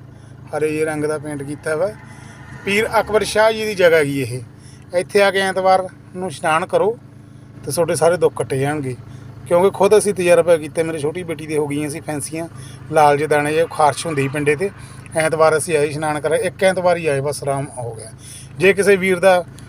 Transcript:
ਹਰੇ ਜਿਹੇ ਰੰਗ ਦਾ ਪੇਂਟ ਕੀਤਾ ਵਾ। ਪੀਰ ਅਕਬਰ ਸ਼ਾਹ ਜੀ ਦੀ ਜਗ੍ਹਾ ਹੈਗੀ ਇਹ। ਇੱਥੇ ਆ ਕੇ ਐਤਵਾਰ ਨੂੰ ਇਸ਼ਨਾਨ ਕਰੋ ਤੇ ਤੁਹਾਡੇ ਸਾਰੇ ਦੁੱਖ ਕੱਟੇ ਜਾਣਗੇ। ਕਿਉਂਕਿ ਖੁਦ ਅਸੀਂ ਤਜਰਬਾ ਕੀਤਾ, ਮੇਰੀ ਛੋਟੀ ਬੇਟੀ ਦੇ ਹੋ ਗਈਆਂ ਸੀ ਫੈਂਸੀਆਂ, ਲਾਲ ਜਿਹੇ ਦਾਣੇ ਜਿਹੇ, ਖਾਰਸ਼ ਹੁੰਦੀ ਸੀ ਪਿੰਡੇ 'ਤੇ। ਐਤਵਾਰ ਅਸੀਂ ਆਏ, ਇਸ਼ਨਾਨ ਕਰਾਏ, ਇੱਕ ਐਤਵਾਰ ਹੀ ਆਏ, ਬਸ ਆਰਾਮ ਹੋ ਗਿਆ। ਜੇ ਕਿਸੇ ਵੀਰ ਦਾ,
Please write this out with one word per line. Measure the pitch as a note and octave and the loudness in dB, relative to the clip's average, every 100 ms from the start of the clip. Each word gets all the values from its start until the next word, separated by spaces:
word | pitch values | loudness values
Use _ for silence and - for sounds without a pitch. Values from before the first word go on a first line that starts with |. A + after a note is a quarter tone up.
| - - - - - D3+ | -20 -20 -20 -20 -10 -4
ਹਰੇ | D#3 | -2
ਜਿਹੇ | D3+ D#3 | 0 -2
ਰੰਗ | D3+ D3 | -2 -4
ਦਾ | D3+ | -4
ਪੇਂਟ | D3+ D3 | -6 -10
ਕੀਤਾ | C#3 D3 D#3 D#3 | -10 -8 -6 -2
ਵਾ। | G3 G#3+ - - - - - - G3 | -4 -6 -18 -20 -20 -20 -20 -10 -2
ਪੀਰ | G3+ A3 A3 | 0 0 0
ਅਕਬਰ | G3 G#3 | 0 0
ਸ਼ਾਹ | G3+ G#3 A3 | 0 2 2
ਜੀ | A3 G#3+ | 2 -4
ਦੀ | F#3+ | 2
ਜਗ੍ਹਾ | F3+ E3 | 4 4
ਹੈਗੀ | C#3+ C#3 | 2 -2
ਇਹ। | A#2 B2 A#2+ - - - - F3+ | -4 -8 -12 -20 -20 -20 -6 -6
ਇੱਥੇ | F#3 G#3 | 0 2
ਆ | G3 | 2
ਕੇ | F#3+ | 2
ਐਤਵਾਰ | F#3+ F#3 F#3 F#3+ F#3 - - F#3 | 0 0 2 2 0 -12 -16 -10
ਨੂੰ | F#3 | -10
ਇਸ਼ਨਾਨ | C#3 E3+ D#3+ F#3 | -4 0 0 0
ਕਰੋ | F3 F#3+ A#3+ - - - - - - - | 0 0 -4 -12 -20 -20 -20 -20 -14 -6
ਤੇ | |
ਤੁਹਾਡੇ | D3 E3 E3 | -2 -2 2
ਸਾਰੇ | E3 F3 | 2 2
ਦੁੱਖ | D#3 - | 0 -2
ਕੱਟੇ | B2+ C3+ | -4 -2
ਜਾਣਗੇ। | C#3 D3+ C3 B2 - - - - - | -2 -4 -6 -10 -14 -20 -20 -18 -2
ਕਿਉਂਕਿ | F3 F#3+ | 2 2
ਖੁਦ | - G3 G#3 | 2 4 4
ਅਸੀਂ | G3+ | 4
ਤਜਰਬਾ | F#3 F3 E3+ E3 E3 | 0 4 4 4 2
ਕੀਤਾ, | D3+ E3 | 0 -4
ਮੇਰੀ | D#3+ D#3+ | -4 -4
ਛੋਟੀ | C#3+ F3 | -4 -6
ਬੇਟੀ | E3+ D3+ D#3 | -8 -10 -6
ਦੇ | D3+ | -4
ਹੋ | D3 | -4
ਗਈਆਂ | C#3+ D3+ | -4 -6
ਸੀ | D#3 | -8
ਫੈਂਸੀਆਂ, | D3+ D3+ - D#3+ E3 - - - - | -8 -8 -8 -10 -10 -14 -18 -18 -2
ਲਾਲ | D#3 D3 C#3+ | 4 4 4
ਜਿਹੇ | D3+ | 2
ਦਾਣੇ | D3 D3 | 0 0
ਜਿਹੇ, | D#3 E3 | 0 0
ਖਾਰਸ਼ | - D3 C3+ E3+ | 2 2 0 -4
ਹੁੰਦੀ | C#3+ | -4
ਸੀ | C3+ | -2
ਪਿੰਡੇ | D3 D3 C#3+ | -2 0 0
'ਤੇ। | C#3+ - - - - E3 | -4 -8 -18 -20 -6 -2
ਐਤਵਾਰ | D#3+ D#3 D#3+ D#3 | 0 2 4 2
ਅਸੀਂ | F3 D3+ | 0 0
ਆਏ, | D3+ | 0
ਇਸ਼ਨਾਨ | C#3+ D#3 D3+ | -2 -4 -2
ਕਰਾਏ, | D3 E3 | -2 0
ਇੱਕ | F3 - | -2 0
ਐਤਵਾਰ | F#3+ F3+ F3+ F3 | 0 2 0 0
ਹੀ | D#3+ | 0
ਆਏ, | C#3 | -2
ਬਸ | C#3+ C#3 | -4 -6
ਆਰਾਮ | C#3 C#3 C#3+ - | -4 -4 -6 -10
ਹੋ | A#2 | -12
ਗਿਆ। | A2 - - - - - - | -12 -16 -20 -20 -20 -16 0
ਜੇ | F3+ | 2
ਕਿਸੇ | F#3+ F#3+ G3 | 4 4 2
ਵੀਰ | F#3+ F3+ | 2 2
ਦਾ, | F#3+ F3+ E3 - | 4 4 0 -12